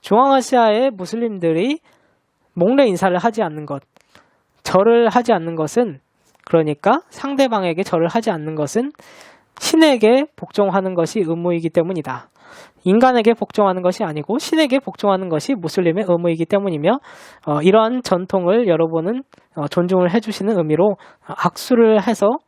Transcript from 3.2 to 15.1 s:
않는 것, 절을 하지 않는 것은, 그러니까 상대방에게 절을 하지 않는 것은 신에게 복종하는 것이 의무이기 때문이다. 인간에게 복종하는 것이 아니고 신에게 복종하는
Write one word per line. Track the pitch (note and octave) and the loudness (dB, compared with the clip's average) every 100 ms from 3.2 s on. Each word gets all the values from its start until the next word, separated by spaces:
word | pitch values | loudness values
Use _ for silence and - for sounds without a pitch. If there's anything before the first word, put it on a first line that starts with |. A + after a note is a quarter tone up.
| A3+ A3 | -2 -2
않는 | F#3 D3+ D3 | -6 -6 -10
것, | C#3 _ _ _ _ _ _ _ _ | -12 _ _ _ _ _ _ _ _
절을 | - F#3 G#3 A#3 A#3 | 0 2 4 4 4
하지 | A3 A#3+ | 0 2
않는 | G3+ E3 E3 | 0 0 -6
것은, | D#3 - A#3+ C#3 _ _ _ _ | -4 -2 -2 -6 _ _ _ _
그러니까 | - E3 D#3 D3 G3 C4+ - | 0 0 0 -2 0 0 -2
상대방에게 | - C#4 C#4 C4+ A3 F3+ E3 | -12 -8 0 0 0 -2 -4
절을 | F#3+ F3 E3 | -2 -2 0
하지 | A#3 A3+ | -2 -4
않는 | E3+ D3+ | -6 -6
것은 | D#3 D3 A3 C4+ - - - - _ _ - | -6 -4 -4 -6 -10 -20 -20 -20 _ _ -10
신에게 | - D#4+ D#4 B3+ G#3+ B3+ D4+ - | -2 4 4 4 4 2 0 -10
복종하는 | - - G3+ F#3+ F#3+ | -10 -2 0 0 -2
것이 | F3+ E3 A3 E3 | -2 -2 -2 -4
의무이기 | E3 F3 E3+ E3 | -2 -2 -2 0
때문이다. | F3 E3 F3+ D3+ C3 - _ - - - _ | -2 -2 -4 -8 -12 -14 _ -20 -20 -20 _
인간에게 | F3+ G#3 B3+ B3 G#3+ | 0 4 4 4 2
복종하는 | A3+ - - G3+ F#3 | 0 -4 0 0 2
것이 | F3+ F#3 | -2 -2
아니고 | G3 D3+ D3 A#3+ | -6 -6 -4 -6
신에게 | - D#4 D4+ C4+ | -2 0 2 0
복종하는 | A#3 - G3+ | -4 -4 0